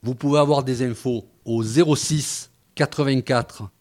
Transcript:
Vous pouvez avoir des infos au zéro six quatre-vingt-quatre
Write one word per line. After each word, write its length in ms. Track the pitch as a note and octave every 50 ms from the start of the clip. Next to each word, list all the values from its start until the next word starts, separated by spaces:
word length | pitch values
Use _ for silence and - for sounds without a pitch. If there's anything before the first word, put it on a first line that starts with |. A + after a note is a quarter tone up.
| -
Vous 120 | A2+ C3
pouvez 260 | A#2 - C#3+ C#3+ D3
avoir 220 | D3 C#3+ D3+ C#3+ C3
des 200 | B2+ B2+ A#2 C3
infos 440 | B2 A#2 - - C3 A#2+ A2+ - - _ _ _
au 160 | A#2 A2+ A2+ A2+
zéro 340 | A2 A2 D3 F3 D3+ D3
six 540 | C3+ - - D#3 D3+ - - - - - - _ _ _ _ _
quatre-vingt-quatre 960 | - D3+ C#3 - - D3 C#3 C3+ C3 A#2+ - C3+ A#2+ A2+ - - - G2+ G2 - _